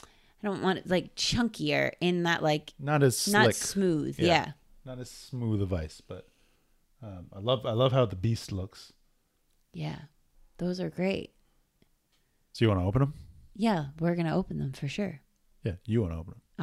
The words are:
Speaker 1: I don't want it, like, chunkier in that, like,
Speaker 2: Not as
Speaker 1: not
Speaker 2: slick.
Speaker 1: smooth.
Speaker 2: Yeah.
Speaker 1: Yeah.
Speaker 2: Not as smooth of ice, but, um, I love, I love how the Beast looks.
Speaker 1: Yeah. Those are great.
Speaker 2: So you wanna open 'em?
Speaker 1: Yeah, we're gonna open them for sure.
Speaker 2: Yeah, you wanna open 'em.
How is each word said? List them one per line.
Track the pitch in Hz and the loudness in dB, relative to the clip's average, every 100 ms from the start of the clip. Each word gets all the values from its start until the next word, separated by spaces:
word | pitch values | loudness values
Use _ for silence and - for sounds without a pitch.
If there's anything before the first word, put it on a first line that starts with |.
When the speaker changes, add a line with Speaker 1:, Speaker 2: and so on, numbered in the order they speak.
Speaker 1:
I | - _ _ - - | -16 _ _ -10 -6
don't | 196 | -2
want | 175 180 | 0 0
it, | - | 0
like, | 180 135 - | -2 -2 -4
chunkier | - 233 233 - 147 143 135 - | -2 0 -2 -2 0 2 2 2
in | 175 175 | 0 2
that, | 170 170 | 2 2
like, | 156 151 - - | 2 0 -2 -10
Speaker 2:
Not | 139 151 | 0 6
as | 139 - - | 6 4 2
Speaker 1:
not | 208 | 6
Speaker 2:
slick. | 214 - | 6 4
Speaker 1:
smooth. | - 196 185 156 135 139 | -2 0 0 0 -2 0
Speaker 2:
Yeah. | 170 | 4
Speaker 1:
Yeah. | 160 - - _ - 131 | 4 2 -10 _ -20 -16
Speaker 2:
Not | 127 | -14
as | 120 | -14
smooth | - - 127 117 104 | -16 -10 -4 0 0
of | 95 | 0
ice, | 90 80 - - | -2 -4 -12 -16
but, | 92 - _ _ _ _ _ _ _ | -16 -18 _ _ _ _ _ _ _
um, | 110 90 - 98 | -14 -14 -14 -6
I | |
love, | 110 131 131 | 0 0 0
I | |
love | 113 131 | 2 4
how | 131 117 | 4 2
the | 95 | 2
Beast | 113 113 - | 0 0 -2
looks. | 98 95 - - _ _ _ _ _ _ _ _ | -6 -6 -12 -20 _ _ _ _ _ _ _ _
Speaker 1:
Yeah. | 170 151 135 147 _ _ _ - - | -10 -8 -10 -16 _ _ _ -20 -6
Those | 180 185 | -4 -4
are | 170 | -6
great. | - 185 190 - _ _ _ _ _ _ _ _ _ _ _ _ | -2 -2 -2 -6 _ _ _ _ _ _ _ _ _ _ _ _
Speaker 2:
So | - | 2
you | 113 | 4
wanna | 95 92 | 4 2
open | 127 | 2
'em? | 139 - - - - - | 0 -2 -18 -20 -18 -2
Speaker 1:
Yeah, | 226 175 139 160 | 0 0 -2 -4
we're | 170 175 | -2 0
gonna | 165 170 | 0 0
open | - 156 | -2 -6
them | 139 | -6
for | 131 143 | -6 -8
sure. | - 196 147 _ _ _ _ | -6 -6 -8 _ _ _ _
Speaker 2:
Yeah, | 107 87 - | -8 -6 -2
you | 117 | 0
wanna | 90 82 | 0 -4
open | 82 - | -10 -16
'em. | _ - | _ -4